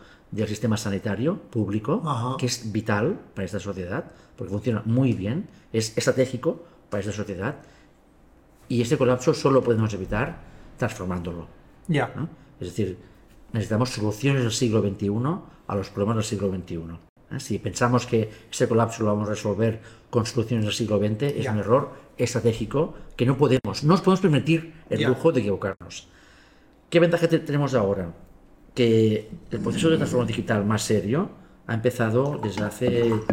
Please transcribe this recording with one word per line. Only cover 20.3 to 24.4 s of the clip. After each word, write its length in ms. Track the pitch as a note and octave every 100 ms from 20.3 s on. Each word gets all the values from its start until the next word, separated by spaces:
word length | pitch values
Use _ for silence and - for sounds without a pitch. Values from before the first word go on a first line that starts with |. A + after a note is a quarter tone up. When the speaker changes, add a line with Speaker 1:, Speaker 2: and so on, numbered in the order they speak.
| B2 A2 A#2+ G#2
Speaker 1:
del 80 |
siglo 240 | - A2 G#2
veinte, 400 | G#2 G#2+ C#3+ C#3+
es 60 |
Speaker 2:
Ya. 80 | G#2
Speaker 1:
un 60 | G#2+
error 320 | F#2+ C3 C#3 - - -
estratégico 800 | B2 A#2 A#2 A2+ A2 C#3 F3+ - - -
que 80 | B2
no 100 | C3
podemos, 460 | C#3 B2+ G2+ F#2+
no 120 | D3
nos 80 | F3+
podemos 180 | F#3 F#3
permitir 540 | F#3+ C#3